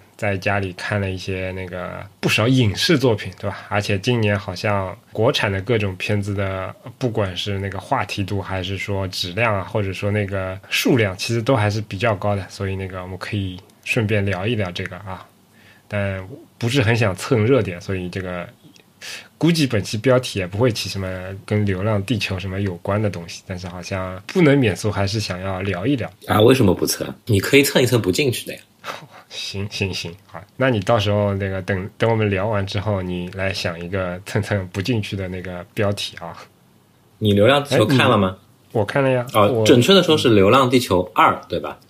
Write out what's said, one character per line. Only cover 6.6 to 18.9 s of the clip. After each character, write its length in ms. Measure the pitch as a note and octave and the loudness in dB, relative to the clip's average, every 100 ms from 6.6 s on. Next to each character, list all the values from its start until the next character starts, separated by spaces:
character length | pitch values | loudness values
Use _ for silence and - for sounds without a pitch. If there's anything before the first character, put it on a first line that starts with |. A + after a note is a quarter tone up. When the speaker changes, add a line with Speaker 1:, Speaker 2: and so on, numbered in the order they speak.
| F#2+ - B2+ - | -8 -10 -16 -4
Speaker 1:
不 100 | B2+ | -4
管 260 | A2 G2 F2+ | -2 -2 -4
是 220 | G#2 G2 | -6 -4
那 100 | G2 | -4
个 100 | F#2+ | -6
话 260 | - B2+ F#2+ | -4 -2 -2
题 180 | - | -4
度， 160 | F#2+ G2+ | -4 -4
还 220 | F2+ F#2+ | -4 -6
是 160 | F#2 G2 | -4 -6
说 300 | - G2 F#2+ | -4 -4 -4
质 240 | - F2+ | -4 -6
量 220 | F2+ A#2 G2+ | 0 0 0
啊， 80 | |
或 180 | F2 A2+ | -2 -2
者 100 | F#2+ | -2
说 200 | F2+ G#2 | -2 -2
那 140 | G#2 G2 | 0 -2
个 340 | G2 F#2 F#2+ - | -4 -6 -8 -6
数 260 | - B3 C3+ | -2 2 4
量， 220 | G2+ F2+ | 2 0
其 160 | - | -2
实 80 | A#2 | -2
都 140 | A2 B2+ | 2 2
还 140 | G#2 | 2
是 120 | G#2+ | 0
比 160 | G2+ F#2+ | -4 -2
较 180 | A#2+ G2 | 0 0
高 200 | G#2 G2+ | 0 -2
的， 100 | F#2+ | -4
所 200 | - G2 | -8 -6
以 60 | F#2+ | -6
那 120 | F#2+ | -8
个 140 | F#2 | -10
我 60 | F2+ | -10
们 100 | F#2 | -12
可 180 | - G#2 | -6 -4
以 240 | F#2+ F2+ - _ | -4 -8 -16 _
顺 220 | - B2+ G#2 | -4 -2 2
便 180 | G#2+ | 0
聊 220 | G2 F2+ G#2 | 0 -2 -2
一 80 | |
聊 160 | A2+ F#2 | -2 -4
这 120 | F2 F#2 | -6 -8
个 100 | F2+ | -10
啊。 280 | G2 F2+ - _ _ _ - - - | -12 -14 -14 _ _ _ -20 -20 -6
但 360 | G#2 G2 F#2+ F#2+ C#3+ E4+ - | -4 -2 -4 -8 -16 -20 -4
不 100 | A#2 | 0
是 120 | C3+ | 2
很 140 | G#2+ A#2 | 4 4
想 200 | A2 F2+ | 2 0
蹭 280 | - A2 | 0 2
热 180 | G#2+ C3+ | 4 4
点， 200 | F#2+ F2 | 2 -6
所 140 | - F#2+ | -6 -6
以 140 | F2+ | -6
这 120 | F#2+ | -8
个 260 | F#2 F2+ F2 - - - _ | -8 -8 -10 -16 -20 -20 _